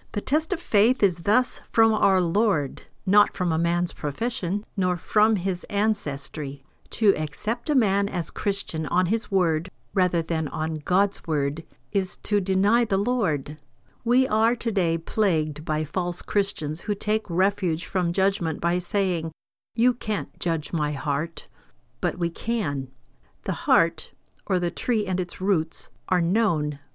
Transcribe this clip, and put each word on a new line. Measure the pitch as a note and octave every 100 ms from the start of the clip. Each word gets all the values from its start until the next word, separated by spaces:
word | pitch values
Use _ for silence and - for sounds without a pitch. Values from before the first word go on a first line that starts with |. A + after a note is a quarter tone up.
| -
The | G#3+
test | - D4+ -
of | F#4+
faith | - G3+ A3 B3+
is | G3 E3+
thus | F3 A3 B3 - -
from | - A3+
our | A3 G3+ F#3+
Lord, | F3 F3 A3+ E3 C#3 C#3 - - -
not | G#3 G3+
from | - F3
a | E3
man's | E3+ F3 F3
profession, | - D3+ C#3+ A#3+ - E3+ G3 - -
nor | F#3 F3
from | - G#3+ G#3+ G#3+
his | F#3 F3 -
ancestry. | G3+ G#3+ G#3+ - C3+ - - C#3 C#3+ - _ -
To | - G#3+ -
accept | D3+ - - A#3+ -
a |
man | C#4+ G#3+ G3 G3
as | F3+ E3
Christian | - G#3 G3 - D#3+
on | D#3+ F3+ F3+
his | A3 -
word | G3 F3 D#3 E3+ - -
rather | G3 F3+ F3
than | D#3+ D#3+ D#3+
on | - D#3+ D#3
God's | - F#3 G3+ - -
word | D3+ C#3 D3 - - -
is | G3 F#3 -
to | - G#3
deny | F#3 F#3 G3+ A#3
the | A#3 G3
Lord. | G#3+ B3+ F#3+ D3 C3+ D3+ - - - _
We | A3+ B3 B3+
are | A3 A3+ A#3+
today | A#3 G3 E3+ E3
plagued | - - G#3 D#3+ D#3 D3
by | D#3+ D#3
false | D#3 - F3+ F3
Christians | - G#3 G3 - D3 D#3
who | -
take | G3+ - A3 -
refuge | E3+ G3 G3+ F3+ D#3+ -
from | F#3+ E3+
judgment | E3+ F#3+ G3 E3 D#3
by | E3+ F3+
saying, | - G#3 F#3+ F3 E3 - _ _ _
"You | - B3
can't | B3 - G#3 C#4 -
judge | F3+ D#3+ -
my | D#3+ D3+
heart," | C#3+ D3+ C#3 E3 - - - - - _ -
but | F3 -
we | E3+
can. | - - A#3 E3+ C#3+ C3 - - - - -
"The | - F3 -
heart, | B3 E3+ - - - _ _
or | - F#3
the | F3
tree | - - A3+ G3+
and | F3+
its | F3 -
roots, | F#3+ F3 D#3+ - - - -
are | F3+
known" | E3+ G3+ A3 D#3 D3 C#3+ -